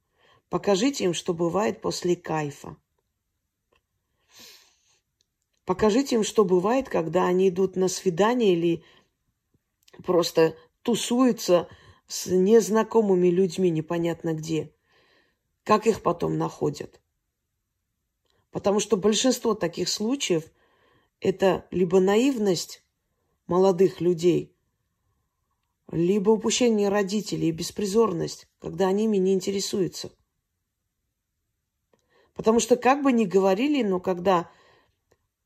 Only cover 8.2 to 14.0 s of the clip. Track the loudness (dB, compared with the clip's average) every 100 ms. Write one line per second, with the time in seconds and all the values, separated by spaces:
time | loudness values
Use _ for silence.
8.2 | 2 2 2 2 0 -2 -6 _ _ _
9.2 | _ _ _ _ _ _ _ -12 -2 0
10.2 | 0 2 2 0 _ _ -4 -4 -2 0
11.2 | 0 0 0 0 0 -12 -20 _ -14 -12
12.2 | -2 0 4 4 4 0 0 0 2 2
13.2 | 2 2 0 0 -2 -2 -4 -4